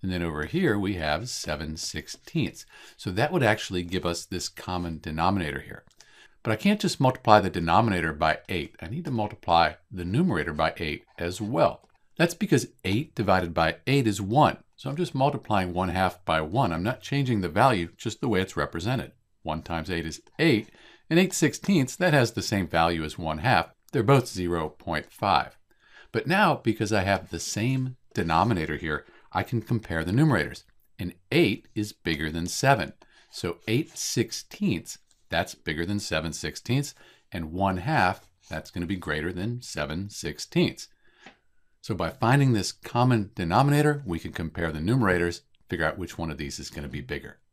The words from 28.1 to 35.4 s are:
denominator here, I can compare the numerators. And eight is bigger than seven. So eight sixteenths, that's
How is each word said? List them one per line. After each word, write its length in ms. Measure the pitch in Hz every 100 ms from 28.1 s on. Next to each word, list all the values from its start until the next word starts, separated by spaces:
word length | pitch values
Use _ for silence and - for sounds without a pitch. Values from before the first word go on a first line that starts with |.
denominator 640 | - 82 82 104 98 - 76
here, 280 | 78 76 - - -
I 100 | 92
can 180 | 95 117
compare 440 | - 120 - 82
the 80 | 80
numerators. 500 | 107 160 107 73 - _ _ _ -
And 160 | 90 - _
eight 380 | 147 139 - -
is 180 | - 104
bigger 380 | - - 78 78
than 160 | 82 87
seven. 480 | - 131 135 73 - _ _ _
So 280 | - 87 85 -
eight 300 | 117 160 -
sixteenths, 1000 | - - 110 - - - 202 101 - - _ _ _
that's 240 | 82